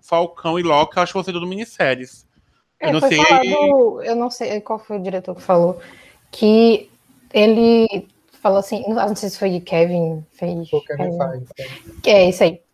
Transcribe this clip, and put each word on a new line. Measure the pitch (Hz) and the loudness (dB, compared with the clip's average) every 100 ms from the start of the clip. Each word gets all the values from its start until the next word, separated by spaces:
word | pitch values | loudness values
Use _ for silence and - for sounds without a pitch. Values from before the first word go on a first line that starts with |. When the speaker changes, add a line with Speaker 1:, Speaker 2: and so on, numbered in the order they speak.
Speaker 1:
Falcão | _ 170 170 - 170 170 | _ -2 -2 -6 -4 -4
e | |
Loki, | 170 147 156 - | 0 2 2 -2
eu | |
acho | 175 | -4
que | 196 | -4
vão | |
ser | 185 | -6
tudo | 175 175 | -8 -8
minisséries. | 190 226 - 151 127 127 - _ _ _ _ _ _ | -10 -12 -4 -2 -2 -8 -20 _ _ _ _ _ _
Eu | 311 | -2
Speaker 2:
É, | |
Speaker 1:
não | 160 | 0
Speaker 2:
foi | 269 | 2
Speaker 1:
sei | 156 | 2
Speaker 2:
falado, | 151 262 254 294 294 277 240 - | 4 4 2 0 2 4 2 0
eu | 220 233 | -6 -4
não | 240 | -4
sei... | 240 233 208 | -8 -8 -8
qual | 208 220 | -8 -10
foi | - 208 | -8 -10
o | |
diretor | 185 185 185 180 | -8 -8 -10 -14
que | |
falou, | - 180 170 185 - - _ _ _ | 0 2 2 -2 -14 -20 _ _ _
que | - 214 220 233 220 - _ _ _ _ | -2 2 6 6 4 -2 _ _ _ _
ele | - 214 220 233 233 226 202 - _ _ _ | 2 4 4 4 4 2 -2 -12 _ _ _
falou | 208 196 | 0 0
assim, | 196 208 202 | -2 -8 -6
não, | 226 202 | -4 -2
não | 202 | -4
sei | 202 | -8
se | - | -4
foi | 196 180 | -4 -4
Kevin | 175 175 170 175 165 160 156 | -4 0 0 0 -2 -6 -12
Feige, | _ 175 170 165 | _ -8 -8 -4
Speaker 3:
Foi | 151 | -6
Kevin | - 147 180 170 | -4 -8 -6 -6
Speaker 2:
Kevin. | |
Speaker 3:
Feige, | 135 127 127 - | -6 -8 -16 -16
é. | 135 - - - | -16 -16 -20 -6
Speaker 2:
Que | 254 | 2
é | 208 180 | 4 4
isso | 180 | 2
aí. | 185 175 _ | 0 0 _